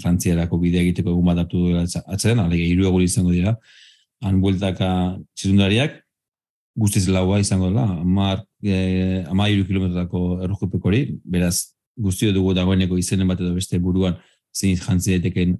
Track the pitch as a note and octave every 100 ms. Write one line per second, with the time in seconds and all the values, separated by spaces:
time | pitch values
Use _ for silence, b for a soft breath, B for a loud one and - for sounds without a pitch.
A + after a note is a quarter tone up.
0 | F2 F2+ F#2 E2+ E2+ F2 F2 F2 F2 F2+
1 | - F2 F2 F2 E2+ F2+ F2 F2 E2+ E2+
2 | - G2 G#2 A#2+ E2+ E2+ E2+ F2+ F#2+ F#2
3 | F2+ F#2+ F2+ F2 F#2+ A#2+ b b b b
4 | b - G2 F#2+ G2 F#2 G2 F2+ F#2 F#2
5 | F2+ F#2 - - F#2+ G2 G2 G#2+ D#3 -
6 | _ _ _ _ _ _ _ - G#2 G2+
7 | F#2 F#2+ F#2 G2+ G2+ F#2+ F#2 A2 A#2 E2+
8 | F2+ G2 G2 F#2 - _ G2+ F#2+ F#2 F#2
9 | F#2 F#2 E2 F#2+ G#2 G2+ F#2+ G2 F#2 F2
10 | F2 F2+ F2+ F2+ F2+ G2 F#2 F#2 F2+ A2
11 | C#3+ - - F2+ F2 E2+ - _ _ -
12 | G2+ F#2 G#2+ F#2+ F#2 F#2 F2+ F#2+ F#2 F2+
13 | F2+ F#2+ F#2 F2+ F2+ F2 - F2+ F2+ F#2+
14 | F#2 E2+ b b _ - F#2+ F2 - F#2
15 | F#2 F#2 F2+ F2+ F2+ F2